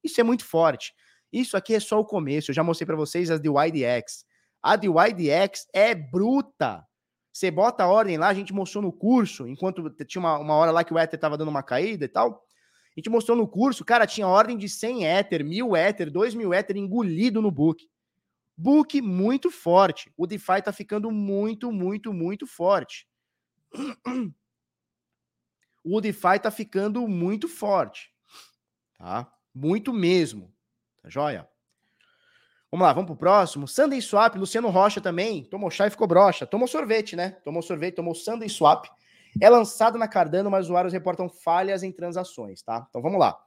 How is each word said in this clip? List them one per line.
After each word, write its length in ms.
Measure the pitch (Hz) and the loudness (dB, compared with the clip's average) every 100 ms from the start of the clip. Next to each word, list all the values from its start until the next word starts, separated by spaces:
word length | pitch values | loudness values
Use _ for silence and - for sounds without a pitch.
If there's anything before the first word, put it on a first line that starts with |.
Isso 160 | 311 - | -4 0
é 60 | |
muito 200 | 233 240 | 0 0
forte. 500 | - 165 160 123 - _ _ _ _ | 0 2 2 2 -12 _ _ _ _
Isso 260 | 220 254 190 | -6 -2 -4
aqui 180 | - | -2
é 60 | 220 | -2
só 200 | 208 214 | 0 -2
o 40 | 214 | -2
começo. 440 | 202 147 147 147 | -4 -2 -4 -2
Eu 40 | |
já 80 | 139 | -2
mostrei 240 | 165 165 160 | 0 -2 -4
pra 100 | 156 | -4
vocês 340 | 151 175 170 | -4 -4 -2
as 80 | 160 | -2
de 100 | 151 | 0
Y 220 | 143 160 | 2 0
D 140 | 156 | 0
X. 400 | 120 123 - - _ _ _ _ | 0 -2 -4 -20 _ _ _ _
A 140 | - 208 | 0 2
de 100 | 196 | 2
Y 260 | 160 208 | 4 4
D 140 | 185 151 | 2 0
X 380 | 160 196 - - | 2 0 -4 -6
é 200 | 185 220 | 2 2
bruta. 920 | 202 139 170 214 269 269 _ 131 90 _ _ _ _ _ | 2 -4 -2 0 0 -2 _ -4 -4 _ _ _ _ _
Você 200 | - 185 | -6 -4
bota 340 | 160 220 226 | 2 0 2
a 20 | 180 | 4
ordem 300 | 208 208 156 | 4 2 0
lá, 120 | 180 | 0
a 60 | |
gente 200 | 196 196 | 0 -4
mostrou 280 | 196 185 208 | -8 -6 -6
no 80 | 196 | -6
curso, 560 | - 202 247 202 - 123 | -4 2 2 2 -4 -14
enquanto 440 | 139 185 180 156 | -6 -6 -6 -12
t-, 160 | - 143 | -12 -12
tinha 140 | 185 | -4
uma, 180 | 175 147 | -2 -2
uma 160 | 151 | 0
hora 160 | 151 165 | 4 4
lá 120 | 165 | 2
que 120 | 165 | 0
o 40 | 165 | 0
Ether 220 | 165 160 | -2 -2
tava 160 | 156 151 | -4 -2
dando 120 | 156 | -4
uma 140 | 147 | -4
caída 440 | - 127 196 208 135 | -4 -2 -2 -4 -4
e 20 | |
tal. 340 | 190 240 214 _ _ _ _ _ - | 0 -2 -2 _ _ _ _ _ -12
A 20 | |
gente 120 | 220 | -2
mostrou 260 | 233 226 233 | -2 2 0
no 100 | 214 | 0
curso, 380 | 190 262 233 | 0 0 0
cara, 220 | - 233 214 | 0 2 2
tinha 200 | - 190 | 0 4
ordem 300 | 196 220 233 | 4 4 -2
de 140 | 196 | -8
cem 340 | - 226 247 | -8 -6 -2
Ether, 400 | 160 185 202 165 | 0 0 0 -4
mil 320 | 147 185 247 175 | -4 -4 0 2
Ether, 340 | 190 208 160 | 2 0 -6
dois 240 | 151 233 | -2 -2
mil 200 | 226 202 | -2 -2
Ether 240 | 180 202 196 | -2 -2 -6
engolido 640 | 196 226 208 160 240 214 | -2 -2 -2 0 0 0
no 80 | 208 | -2
book. 360 | 143 156 160 _ _ _ _ _ _ _ - | 2 0 0 _ _ _ _ _ _ _ -4
Book 460 | 185 302 294 277 | 4 4 4 -2
muito 480 | 226 180 202 269 349 | -2 0 0 0 -2
forte. 600 | - 170 180 190 180 - - | -4 2 4 4 0 -12 -8
O 100 | 175 | -6
DeFi 360 | 202 - 190 | -6 -2 -2
tá 80 | 202 | -2
ficando 380 | 190 - 208 220 | -10 -8 -6 -4
muito, 600 | 214 202 196 214 214 240 | -4 -4 -2 -4 -6 -8
muito, 400 | 208 180 208 220 | -4 -4 -6 -8
muito 320 | 185 170 202 269 | -6 -6 -6 -12
forte. 600 | - 180 196 127 - _ _ _ _ _ _ _ | -2 0 0 -2 -16 _ _ _ _ _ _ _
<clears throat> 640 | - 277 233 247 254 208 - _ _ _ _ _ _ _ _ _ _ _ _ _ _ 160 | -10 -10 -10 -8 -6 -6 -10 _ _ _ _ _ _ _ _ _ _ _ _ _ _ -4
O 120 | 208 | -2
DeFi 400 | 214 - 175 202 | -2 0 2 2
tá 80 | 214 | 0
ficando 560 | 208 208 190 208 220 233 | -6 -6 -4 -2 -4 -4
muito 400 | 180 170 208 330 | -2 -2 -2 -6
forte. 680 | - 208 190 127 - - _ _ - - _ _ _ _ _ | -6 0 0 -2 -8 -20 _ _ -20 -20 _ _ _ _ _
Tá? 340 | 87 101 127 _ _ | -8 -8 -8 _ _
Muito 380 | 127 147 208 214 | -6 -2 -2 -2
mesmo. 600 | 233 175 180 151 107 90 _ _ _ _ _ | -2 2 2 0 -6 -20 _ _ _ _ _
Tá 80 | 151 | -12
joia? 400 | 139 147 120 - _ _ _ _ _ _ _ _ _ _ _ _ | -6 -6 -6 -14 _ _ _ _ _ _ _ _ _ _ _ _
Vamos 120 | 175 | 2
lá, 80 | 180 | 4
vamos 140 | 143 185 | 4 -4
pro 100 | 139 | -2
próximo. 520 | 165 202 180 147 139 | 4 4 2 -4 -6
Sunday 340 | - 294 269 | 0 0 0
Swap, 320 | - 202 226 | 0 2 2
Luciano 340 | 196 190 226 233 | 0 -6 -4 0
Rocha 320 | 185 208 202 | 4 4 2
também. 440 | 190 170 214 185 | -4 -4 -4 -6
Tomou 260 | 123 190 196 | -10 -8 -8
chá 160 | - 202 | -2 -2
e 40 | |
ficou 180 | 202 208 | 0 2
broxa. 360 | 170 202 - | 6 6 4
Tomou 220 | 131 208 247 | -6 -2 -2
sorvete, 480 | 311 247 220 214 | -2 -2 -2 -2
né? 160 | 175 185 185 | -8 -8 -8
Tomou 180 | 147 165 | -8 -8
sorvete, 320 | 165 165 175 | -6 -6 -6
tomou 220 | 175 170 165 | -6 -8 -6
Sunday 320 | - 226 220 | -8 -8 -8
Swap. 380 | - 151 160 - _ _ _ _ - | 4 6 6 0 _ _ _ _ 6
É 80 | 202 | 10
lançado 480 | 240 214 - 226 233 | 10 6 2 2 2
na 120 | 220 | -2
Cardano, 420 | 208 156 175 202 | 0 0 0 0
mas 160 | 196 170 | 0 0
usuários 260 | 175 180 | 0 0
reportam 360 | 180 180 165 180 | -4 -6 -6 -8
falhas 560 | - - 170 190 190 | -6 -2 0 0 -4
em 80 | 190 | -6
transações, 720 | 180 175 170 180 - 104 92 | -10 -8 -8 -10 -12 -16 -14
tá? 220 | - 113 131 | -10 -10 -8
Então 120 | 123 | -8
vamos 200 | 143 196 | -4 2
lá. 180 | 120 - | 2 2